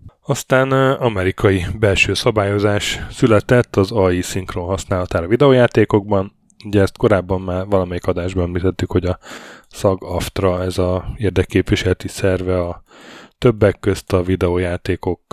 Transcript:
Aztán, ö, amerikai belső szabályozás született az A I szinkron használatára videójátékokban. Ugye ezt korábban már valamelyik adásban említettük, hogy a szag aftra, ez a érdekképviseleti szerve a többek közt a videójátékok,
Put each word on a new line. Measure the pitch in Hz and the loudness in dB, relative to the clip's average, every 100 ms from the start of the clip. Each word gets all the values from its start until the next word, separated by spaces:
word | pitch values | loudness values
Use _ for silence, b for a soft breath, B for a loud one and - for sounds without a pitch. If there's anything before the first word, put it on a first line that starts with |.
| - _ | -20 _
Aztán, | - 135 - 131 135 | -6 -6 2 2 4
ö, | 135 131 135 | 2 2 2
amerikai | 123 98 92 - 104 95 85 - | -2 0 -2 2 2 2 -2 0
belső | 107 92 - | 0 2 0
szabályozás | 95 127 107 101 104 104 101 - - - | 0 0 0 0 0 0 0 -4 -8 -10
született | - 123 104 - 123 - - | 0 4 4 4 2 4 0
az | 95 | 0
A | 110 92 | 2 2
I | 90 | 0
szinkron | - 98 90 92 87 | -4 -6 -6 -8 -6
használatára | 95 - 95 90 87 85 | -6 -2 -4 -2 -4 0
videójátékokban. | 120 143 127 120 - 104 107 101 101 98 _ _ _ | 2 4 6 4 2 2 2 0 -4 -4 _ _ _
Ugye | 104 101 | -2 2
ezt | 95 - | 2 2
korábban | 117 98 90 92 | 2 2 0 -4
már | 92 90 98 | -4 -6 -2
valamelyik | 98 90 87 - | -2 0 -4 -4
adásban | 90 87 92 | -4 -2 -2
említettük, | 87 87 92 - - | -2 0 -2 -2 -2
hogy | 92 | -2
a | 87 - B B B B B | -2 -6 B B B B B
szag | - 101 95 | -2 -2 -2
aftra, | - 90 - - 95 90 | -4 -6 -4 -2 -2 0
ez | 92 92 | -4 -2
a | 90 92 - - | -2 -2 -6 -4
érdekképviseleti | 101 90 90 95 - 104 92 - 98 | -2 0 0 0 0 0 0 -2 -4
szerve | - 98 90 92 92 | -4 -2 -2 -2 -4
a | 87 - B B B B B _ | -4 -10 B B B B B _
többek | 123 107 104 - | 0 4 2 2
közt | 101 92 - | -2 -2 -2
a | 92 | -2
videójátékok, | 90 92 90 90 90 90 - 90 92 85 _ | 0 0 0 0 -2 -4 -4 -4 -4 -6 _